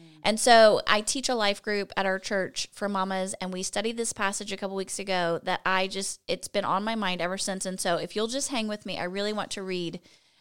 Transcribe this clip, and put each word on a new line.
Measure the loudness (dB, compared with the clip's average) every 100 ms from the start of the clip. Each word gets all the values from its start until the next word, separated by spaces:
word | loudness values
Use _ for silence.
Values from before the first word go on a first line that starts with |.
| -20 -4
And | 0 2
so | 8 10 10 8 4
I | 2
teach | 2 -2 0
a |
life | 0 0 0
group | -2 -4 -2 -2
at | 0
our | 0
church | -2 -2 -2 -4 -8
for | -6 -4
mamas, | -2 -2 -2 -4 -4
and | -6
we | -4
studied | -4 -2 -2 -2
this | -4
passage | -2 -2 -2 -6
a | -6
couple | -4 -4
weeks | -6 -6
ago | -2 0 2 0
that | -2 -2 2
I | 2 0
just, | -4 -6 -6 -4
it's | -6 -4
been | -2
on | 0 0
my | 0
mind | -2 -2 0
ever | -2 -2
since. | -4 -4 -6
And | -4
so | 0 0
if | 0
you'll | -2 -2
just | -2 -2
hang | -2 -2
with | -4 -6
me, | -6
I |
really | -4 -2 -2
want | -4 -6
to | -6
read | -4 -4 -4 -8 -14 -20 _ _